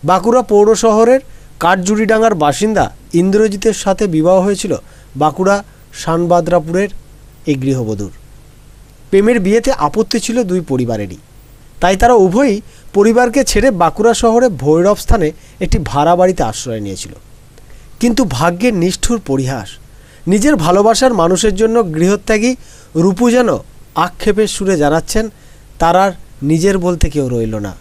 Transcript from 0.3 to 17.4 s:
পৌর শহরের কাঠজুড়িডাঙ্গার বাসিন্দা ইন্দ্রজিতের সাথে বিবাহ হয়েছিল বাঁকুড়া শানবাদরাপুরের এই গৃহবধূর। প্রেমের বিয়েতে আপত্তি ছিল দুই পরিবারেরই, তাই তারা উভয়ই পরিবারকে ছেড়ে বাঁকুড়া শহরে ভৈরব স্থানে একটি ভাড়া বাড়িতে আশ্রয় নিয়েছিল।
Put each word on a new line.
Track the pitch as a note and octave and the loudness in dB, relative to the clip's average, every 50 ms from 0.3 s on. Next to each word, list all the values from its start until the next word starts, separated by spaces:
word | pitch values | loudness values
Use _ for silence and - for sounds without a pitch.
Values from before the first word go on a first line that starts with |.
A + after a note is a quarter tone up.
| A#3 B3+ | 0 0
পৌর | A#3 - G#3+ G3+ G#3 G#3 A3 | 0 2 2 4 4 4 2
শহরের | - - A3+ G#3 G#3+ A3+ A#3 B3+ C4+ C4 - - - - - - - | 2 2 2 4 4 4 4 4 2 0 -6 -20 -20 -20 -20 -10 -4
কাঠজুড়িডাঙ্গার | - E3+ F#3 F#3+ F3+ F#3+ G#3+ G#3 A3 G3+ A3 A3 A3 A3+ G#3+ | 0 0 0 0 0 -2 -2 0 0 0 2 2 2 0 0
বাসিন্দা | D#3+ D3+ D3 C#3+ - G3+ A3 A3 F#3+ C#3 - - - - - | 2 0 0 0 0 -2 -2 0 0 -2 -2 -4 -14 -18 -4
ইন্দ্রজিতের | - E3+ F3 F#3+ G3 G#3+ A3 A3 G3 G3+ G3 A3+ | -2 0 0 2 2 2 2 0 -2 -2 -2 -2
সাথে | G3+ - - G3+ F#3+ - G#3+ | -2 -2 -2 -4 -2 -2 -2
বিবাহ | G3 D#3+ D#3 D#3 F3 F#3 F#3+ | -2 -2 0 2 2 2 2
হয়েছিল | F3+ G3+ G3+ F#3+ - G3+ D3+ - - - - - - - - | 2 0 -2 -4 -4 -6 -6 -6 -8 -16 -20 -20 -20 -18 -4
বাঁকুড়া | C3 D3 D#3 D3 F3 F#3 G3 G3+ G3+ G3 - - - - - | -2 0 0 0 0 0 0 0 0 -2 -10 -20 -20 -20 -20
শানবাদরাপুরের | - - - F3+ E3 E3 F3 E3+ F3 F3+ E3+ E3+ F3 F3 D3+ D#3+ E3+ F#3 G3+ G#3 - - - - - - - - - - - | -18 -10 -4 -2 -2 -2 0 2 2 2 2 2 0 0 0 -2 -4 -4 -4 -4 -6 -14 -18 -20 -20 -20 -20 -20 -20 -12 -4
এই | - D3 | -4 -4
গৃহবধূর। | C3+ C3 C#3 C3+ B2+ A#2+ A2 A2 G2 G2+ F2+ - - - - - - - - - - - - - - - - - - - - | -2 -2 -4 -2 -2 -4 -6 -6 -6 -8 -12 -12 -18 -20 -20 -20 -20 -20 -20 -20 -20 -20 -20 -20 -20 -20 -20 -20 -20 -8 0
প্রেমের | - G3 G3+ A3 B3 A#3 | 2 2 4 4 2 0
বিয়েতে | F#3 F#3+ G#3 A#3 - C#4 | 0 0 0 0 2 0
আপত্তি | - - D3 D3 - G#3+ A3 - - A3+ | -2 0 -2 -2 -2 -2 -2 -2 -2 -4
ছিল | - - A3+ B3 | -4 -2 -4 -2
দুই | A#3+ F3+ F3+ F#3 | -2 -2 -2 -4
পরিবারেরই, | D#3+ - C#3 B2+ A#2+ A2+ A2+ G#2+ G#2 F#2 F2 - - - - - - - - - - - - - | -4 -4 -4 -4 -2 -4 -4 -6 -8 -10 -12 -18 -20 -20 -20 -20 -20 -20 -20 -20 -20 -20 -8 -2
তাই | - F3+ G3 | 0 0 2
তারা | F#3+ A3+ A#3+ B3 | 2 4 4 4
উভয়ই | A3+ F#3+ F#3 E3+ A#3 C#4+ C4+ G3 G#3 - - - - - - - | 4 4 4 2 2 2 2 0 -2 -6 -14 -20 -20 -20 -4 0
পরিবারকে | G3+ G3+ A3 A3+ A#3 B3 B3 A3+ C4+ B3+ | 2 2 4 4 2 2 2 2 0 0
ছেড়ে | - - G#3 G#3+ C4+ | 0 0 2 2 2
বাঁকুড়া | G#3+ E3+ E3+ E3 - - G#3 A#3 A3+ | 2 2 0 -2 0 0 0 2 2
শহরে | - A#3 A3+ A3 A#3+ B3+ B3 | 2 2 2 2 4 2 2
ভৈরব | F#3 B2+ C3 D3 D#3 E3 F3 G3 G#3 | 0 -2 0 2 2 4 4 2 0
স্থানে | G3 - - - - D#3+ D3+ D#3+ - - - - - | -2 0 0 0 0 0 -4 -4 -8 -20 -20 -10 -8
একটি | F#3+ F3 - - D3+ | -4 -2 -2 -2 -2
ভাড়া | - - C#3+ D3 D#3+ F3 | -2 -2 0 2 2 2
বাড়িতে | F3 F3+ F#3 F#3 - | 2 2 0 0 -2
আশ্রয় | C#3+ A2 A2 - - B2+ A2+ A2 | -4 -4 -4 -8 -10 -10 -8 -8
নিয়েছিল। | G#2 G2+ F#2+ F#2 - - - - - - - - | -8 -10 -10 -12 -14 -16 -18 -20 -20 -20 -20 -20